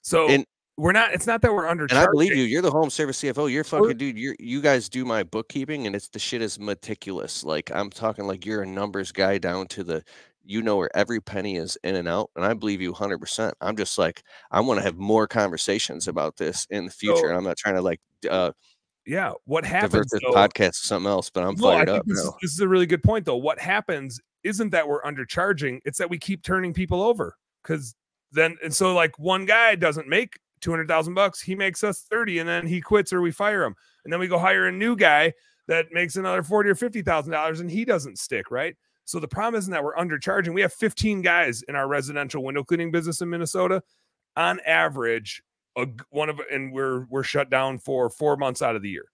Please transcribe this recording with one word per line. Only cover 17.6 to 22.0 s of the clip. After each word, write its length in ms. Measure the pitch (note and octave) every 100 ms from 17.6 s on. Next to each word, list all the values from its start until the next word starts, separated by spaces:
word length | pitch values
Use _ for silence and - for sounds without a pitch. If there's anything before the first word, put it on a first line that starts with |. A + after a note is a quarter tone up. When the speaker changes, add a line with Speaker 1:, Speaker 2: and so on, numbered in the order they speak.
| G#2+ F#2+
Speaker 2:
to, 60 |
like, 200 | F#2 E2 _ _
d-, 80 | -
uh, 220 | F#2 F2+ - _ _ _ _ -
Speaker 1:
Yeah, 280 | D#3+ F3+ - -
what 180 | D#3
Speaker 2:
divert 80 | D#3
Speaker 1:
happens, 400 | F3+ G#3 G#3+ E3
Speaker 2:
this 100 | A2
Speaker 1:
though 100 | B2+
Speaker 2:
podcast 480 | A#2+ G#2 - F#2+ -
to 60 | -
something 220 | G2+ G2
else, 200 | G2 -
but 140 | -
I'm 120 | F2+ E3
Speaker 1:
No, 140 | A3+
I 160 | - -
Speaker 2:
fired 40 |
Speaker 1:
think 120 | G2